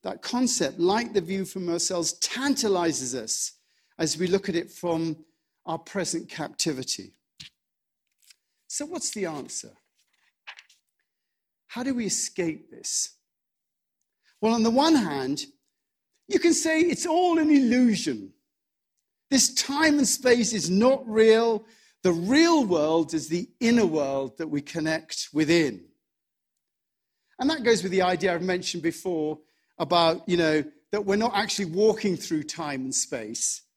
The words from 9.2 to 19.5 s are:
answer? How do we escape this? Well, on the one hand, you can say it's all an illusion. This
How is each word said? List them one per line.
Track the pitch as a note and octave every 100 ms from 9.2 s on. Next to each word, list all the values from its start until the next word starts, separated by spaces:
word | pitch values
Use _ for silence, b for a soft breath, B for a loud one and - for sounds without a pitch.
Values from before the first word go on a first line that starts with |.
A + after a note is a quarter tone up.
| F3+
answer? | D3+ - - A#2 _ _ _ _ _ _ _ - - _ _ _ _ _ _ _ _ _ _ _
How | A#3
do | B3+
we | B3 G#3
escape | - - - E3+ D#3 -
this? | - - - - _ _ _ _ _ _ _ _ _ _ _ _ _
Well, | A3
on | A3+
the | A3+
one | A#3 D#4
hand, | D4+ F#3+ C#3 C3 C#3+ - _ _ _ _ _ _ _ _
you | G4
can | E4+
say | - D#4+ D#4+
it's | E4+ C#4
all | F4+ E4 F4+ E4
an | D#4
illusion. | D4 B3 B3 B3 G3+ - A2+ F#2+ _ _ _ _ _ _ _ _ _ _
This | C4+ -